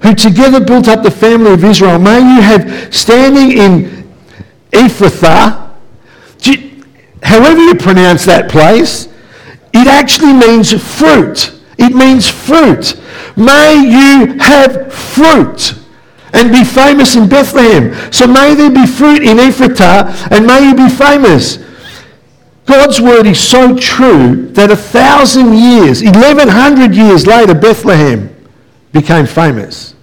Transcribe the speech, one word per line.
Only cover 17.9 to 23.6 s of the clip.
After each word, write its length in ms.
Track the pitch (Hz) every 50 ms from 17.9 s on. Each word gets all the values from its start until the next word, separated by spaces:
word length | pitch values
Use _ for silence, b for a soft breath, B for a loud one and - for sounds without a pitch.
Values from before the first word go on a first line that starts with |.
| B B B B
So 160 | B - 254
may 280 | 240 247 269 277 294 294
there 140 | 285 294 294
be 180 | 254 269 254
fruit 360 | - - - 277 302 294 294 294
in 160 | 240 220 226
Ephratah, 920 | 247 269 - - 262 - 254 - 196 175 175 202 - - - - - -
and 160 | - 208 220
may 220 | 233 254 269 277 277
you 60 | 262
be 160 | 247 262 247
famous." 680 | - - 277 285 285 285 269 220 165 131 - - - - B B B B B B B B B B B B B B _ _ _ _ _ _ _
God's 340 | - 269 269 285 285 - -
word 260 | 233 247 240 233 214
is 140 | 208 185 -
so 340 | - - - 254